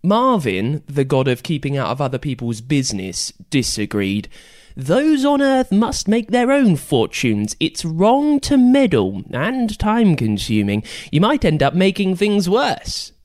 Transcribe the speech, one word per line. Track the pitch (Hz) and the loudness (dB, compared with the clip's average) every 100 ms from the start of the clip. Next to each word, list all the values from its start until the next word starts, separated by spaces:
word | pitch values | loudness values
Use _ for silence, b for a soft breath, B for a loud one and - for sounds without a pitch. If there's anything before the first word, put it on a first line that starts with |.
Marvin, | 180 214 262 226 131 92 110 151 - | 2 2 2 0 0 -2 -4 -6 -6
the | 139 135 | -4 0
god | 139 131 | 0 0
of | 123 | -2
keeping | - 151 143 139 | -4 -6 -4 -4
out | 117 | -4
of | 127 | -4
other | 139 127 | -4 -4
people's | 151 120 117 110 | -6 -6 -6 -8
business, | 120 147 127 101 95 87 - - - | -2 -2 -2 -6 -8 -8 -10 -12 -4
disagreed. | 143 117 - 104 104 95 101 - B B B B - | -2 -2 -4 -4 -2 -2 -4 -6 B B B B -12
"Those | 131 214 311 294 | 0 2 4 2
on | 277 285 | 2 2
Earth | 277 262 254 | 2 2 2
must | 196 226 - - | 2 0 -2 -2
make | 226 220 | -2 0
their | 240 247 | 0 2
own | 277 240 156 | 4 4 2
fortunes. | - 131 107 - 123 104 107 - | 0 0 0 0 0 0 -2 -4
It's | - - 170 | -4 -4 -8
wrong | 160 202 262 294 285 | 0 2 4 2 0
to | - 285 | 2 4
meddle, | 247 269 254 139 95 98 - | 6 4 4 2 0 -4 -8
and | 120 175 262 226 214 | -4 -4 -2 -4 -2
time-consuming. | 208 226 214 151 113 104 - 107 101 104 B B B | 0 2 2 2 0 -2 0 0 0 -2 B B B
You | 147 | 0
might | 208 285 185 | 2 2 0
end | 151 | 2
up | 139 | 0
making | 170 190 185 190 180 | 2 0 2 -2 0
things | 208 208 175 | 0 2 2
worse." | 214 254 - - - - _ | 0 0 -4 -8 -12 -12 _